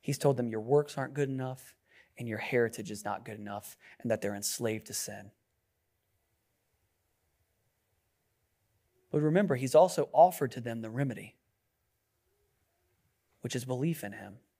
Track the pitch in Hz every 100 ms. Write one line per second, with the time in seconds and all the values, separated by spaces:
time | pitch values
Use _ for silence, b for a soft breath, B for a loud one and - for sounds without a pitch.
0 | - 139 143 127 120 110 110 143 147 -
1 | 127 139 139 131 131 131 - _ b b
2 | b - 120 107 - 123 117 117 107 104
3 | 104 101 117 107 104 202 - - B B
4 | 117 107 101 101 104 - 117 110 - 107
5 | - 101 101 _ _ _ _ _ _ _
6 | _ _ _ _ _ _ _ _ _ _
7 | _ _ _ _ _ _ _ _ _ _
8 | _ _ _ _ _ _ _ _ _ _
9 | _ 151 151 175 196 127 131 156 180 180
10 | 139 139 180 175 131 123 117 113 113 120
11 | 139 104 - _ _ _ _ _ _ _
12 | _ _ _ _ _ _ _ _ _ _
13 | _ _ _ _ 127 127 127 127 156 156
14 | 101 - 98 110 _